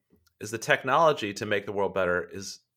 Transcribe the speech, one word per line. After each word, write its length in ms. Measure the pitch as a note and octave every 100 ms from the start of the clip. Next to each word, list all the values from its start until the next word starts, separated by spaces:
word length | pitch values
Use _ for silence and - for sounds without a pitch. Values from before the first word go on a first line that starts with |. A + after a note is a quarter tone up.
| _ _ _ -
is 100 | G#2+
the 60 | A2+
technology 760 | - C3+ C3 C#3+ D#3+ D3 G#2
to 120 | G2+ G#2+
make 200 | G2+ G2+
the 60 |
world 220 | G2+ F#2+
better 340 | F#2+ F2+ F2+ -
is 280 | F#2+ F#2+ - _